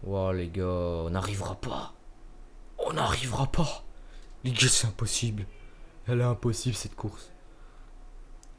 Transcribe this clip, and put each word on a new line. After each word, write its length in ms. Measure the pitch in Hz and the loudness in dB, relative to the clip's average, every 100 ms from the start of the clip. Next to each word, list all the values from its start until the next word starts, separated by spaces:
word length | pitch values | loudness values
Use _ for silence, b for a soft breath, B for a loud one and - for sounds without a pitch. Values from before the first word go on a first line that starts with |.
Ouah, 300 | - 98 95 | -2 0 2
les 160 | 92 87 | 2 0
gars, 140 | 87 90 | 0 2
on 440 | 90 87 85 82 | 2 2 0 0
n'arrivera 460 | 87 92 101 90 95 | 0 0 -2 -2 -4
pas. 400 | 131 - - - - - - - - - - - | -4 -4 -6 -10 -16 -16 -16 -14 -16 -16 -16 -2
On 160 | - | 0
n'arrivera 540 | 156 - - 131 104 135 | 2 2 2 0 2 4
pas. 360 | - 156 - - B B B B B | 6 4 2 -8 B B B B B
Les 80 | 127 | -2
gars, 160 | 117 127 | 6 8
c'est 180 | - 113 | 8 4
impossible. 640 | - 110 - 120 104 95 B B B B B - | 2 0 2 0 0 -4 B B B B B 0
Elle 160 | 120 | 4
est 40 | 123 | 6
impossible, 500 | 117 120 107 - 113 | 4 2 2 2 0
cette 200 | - - | -4 -4
course. 360 | 107 - - - B B B B B - - - - - - | -6 -6 -14 -16 B B B B B -14 -14 -14 -14 -14 -16